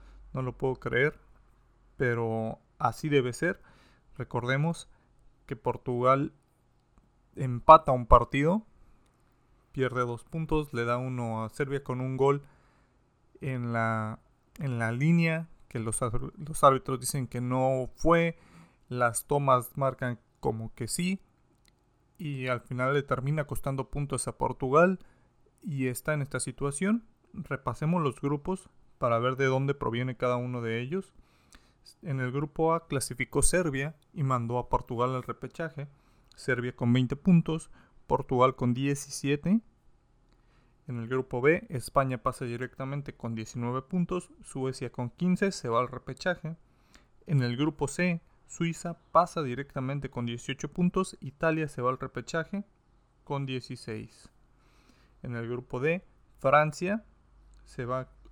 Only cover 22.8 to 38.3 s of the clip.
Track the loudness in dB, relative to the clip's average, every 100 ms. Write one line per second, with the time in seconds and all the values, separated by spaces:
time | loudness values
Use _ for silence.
22.8 | 0 2 0 -2 0 -2 -2 -4 -2 -4
23.8 | -4 -6 -4 -4 -6 -2 -2 -2 2 6
24.8 | 6 4 -6 _ _ _ _ _ -8 -4
25.8 | -2 -4 -4 -2 -2 -4 -6 -4 -6 -2
26.8 | 0 0 -2 _ _ -14 -8 -8 -6 -4
27.8 | 0 2 2 -2 -2 -2 -4 -6 -8 -20
28.8 | -20 -4 0 2 2 2 2 2 0 -2
29.8 | -2 -2 -4 -2 0 0 -2 -4 -4 -4
30.8 | -4 -6 -8 -14 -20 _ _ -20 _ _
31.8 | _ _ -6 -4 -2 -4 -4 0 0 0
32.8 | -2 -4 -4 -6 -4 0 2 2 0 -2
33.8 | -6 -8 _ -4 -2 0 -2 -4 -2 -2
34.8 | -2 -2 0 -2 -6 -10 -12 -10 -10 -10
35.8 | -14 -16 _ _ _ -8 -2 0 -2 0
36.8 | 4 4 4 0 6 6 6 -2 -6 -20
37.8 | -20 -18 -2 0 2